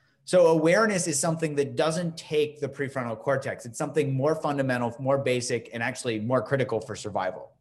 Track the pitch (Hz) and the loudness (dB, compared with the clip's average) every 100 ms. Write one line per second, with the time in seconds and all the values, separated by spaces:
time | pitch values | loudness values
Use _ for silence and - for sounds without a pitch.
0 | _ _ - 180 170 165 160 190 220 196 | _ _ 2 6 8 6 6 4 4 2
1 | 170 143 175 160 160 143 135 120 156 165 | 0 0 0 0 -2 0 -2 2 0 2
2 | 175 165 - 151 147 - 135 135 139 135 | -4 -6 -4 0 0 -2 -8 -4 -6 -4
3 | 120 110 - 135 127 95 120 113 147 143 | -6 -4 -2 0 -2 -8 -10 -8 -2 0
4 | 139 135 139 160 156 139 135 123 120 117 | 0 2 2 0 0 0 0 0 -2 -2
5 | 131 139 131 123 120 120 117 117 117 123 | 0 0 2 0 0 -4 -4 -6 -4 -4
6 | 127 110 107 127 - 139 127 110 107 98 | -4 -2 0 0 0 0 0 -2 -4 -8
7 | 110 98 92 90 - _ | -6 -4 -4 -6 -14 _